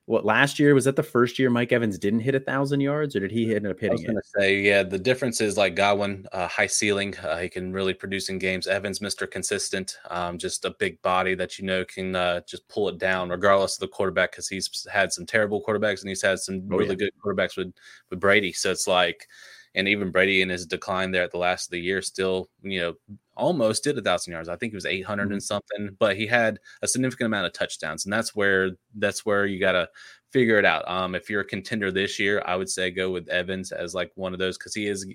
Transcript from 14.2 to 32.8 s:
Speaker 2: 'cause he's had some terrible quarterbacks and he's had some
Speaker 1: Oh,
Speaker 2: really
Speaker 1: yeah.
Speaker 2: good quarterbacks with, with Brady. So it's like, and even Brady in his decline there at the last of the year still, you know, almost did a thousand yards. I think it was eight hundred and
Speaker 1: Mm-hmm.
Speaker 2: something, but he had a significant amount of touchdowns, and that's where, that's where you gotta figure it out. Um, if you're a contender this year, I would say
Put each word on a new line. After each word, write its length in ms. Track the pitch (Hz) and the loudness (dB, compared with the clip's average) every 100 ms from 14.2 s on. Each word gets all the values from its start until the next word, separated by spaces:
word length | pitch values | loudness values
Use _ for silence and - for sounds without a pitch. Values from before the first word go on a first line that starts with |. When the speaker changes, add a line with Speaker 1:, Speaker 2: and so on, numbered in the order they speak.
| 90 | 0
Speaker 2:
'cause 160 | - - | -2 -8
he's 380 | 95 - - - | -6 -6 -8 -4
had 220 | 104 95 | 0 0
some 140 | - 85 | -2 -2
terrible 360 | 113 104 104 | 0 2 0
quarterbacks 380 | 107 104 104 98 | 0 0 0 -2
and 80 | 98 | -6
he's 140 | 95 | -2
had 180 | 101 92 | 0 0
some 260 | - 95 95 | -2 -6 -2
Speaker 1:
Oh, 40 | 90 | 0
Speaker 2:
really 140 | 87 | 0
Speaker 1:
yeah. 40 | 92 | 0
Speaker 2:
good 160 | 101 - | -4 -4
quarterbacks 320 | 101 95 90 - | -4 0 -2 -2
with, 160 | 90 - - - _ | -8 -10 -20 -20 _
with 80 | 92 | 0
Brady. 340 | 98 104 95 | 4 4 4
So 200 | - 101 | -2 -2
it's 160 | 90 - | 0 2
like, 400 | 90 87 85 - - - - - - | 4 4 0 -12 -20 -20 -20 -8 -2
and 100 | 98 | 0
even 240 | 104 95 | 0 2
Brady 320 | 90 95 95 | 2 4 4
in 60 | 92 | 2
his 180 | 90 85 | -2 -4
decline 460 | 92 - 92 95 | -6 -4 -2 0
there 100 | 92 | 0
at 80 | 87 | -2
the 80 | 87 | 0
last 300 | 90 90 - | 0 0 -4
of 20 | |
the 80 | 90 | -6
year 220 | 87 95 | -2 -2
still, 480 | - - 95 92 87 _ | -4 -2 0 0 -4 _
you 200 | 98 95 | -8 -4
know, 140 | 85 82 - 101 _ - | -4 -6 -14 -20 _ -2
almost 480 | 135 175 110 107 | 0 2 2 2
did 120 | 143 135 | -2 -2
a 60 | |
thousand 300 | 98 90 - | 0 0 -2
yards. 160 | 82 82 | -8 -8
I 80 | 87 | -6
think 160 | 120 | -6
it 40 | 101 | -6
was 80 | |
eight 200 | 78 92 | -4 -4
hundred 260 | 92 101 101 | -4 -4 -2
and 40 | |
Speaker 1:
Mm-hmm. 40 | 101 | -2
Speaker 2:
something, 580 | - 101 - 104 104 98 | -4 -6 -6 -8 -8 0
but 160 | 110 98 | 2 2
he 100 | 107 | 0
had 320 | 120 113 104 - - | 2 2 -2 -10 -6
a 60 | 107 | -4
significant 380 | 123 131 123 117 | 0 -2 -2 -2
amount 200 | 104 85 | 0 -2
of 60 | |
touchdowns, 520 | - 92 - 78 78 | -4 -6 -6 -8 -6
and 80 | 92 | -4
that's 220 | 107 113 | -2 -2
where, 380 | 107 98 95 95 92 _ 104 | 0 4 4 2 -2 _ -4
that's 280 | 101 - | -2 -2
where 220 | - 101 101 | 0 2 2
you 140 | 95 | 2
gotta 280 | 95 92 82 - - - _ | 2 2 0 -6 -20 -20 _
figure 280 | 135 117 107 | 2 4 4
it 60 | |
out. 220 | 95 80 - | 4 2 0
Um, 260 | 92 92 | -2 -2
if 160 | 90 - | -4 -4
you're 100 | 104 | -4
a 40 | 98 | -4
contender 440 | 101 95 113 98 | -8 -6 -4 -2
this 260 | 92 98 - | 0 -2 0
year, 240 | 98 104 | 0 2
I 120 | - 90 | 0 -2
would 120 | 95 | -2
say 220 | - | -4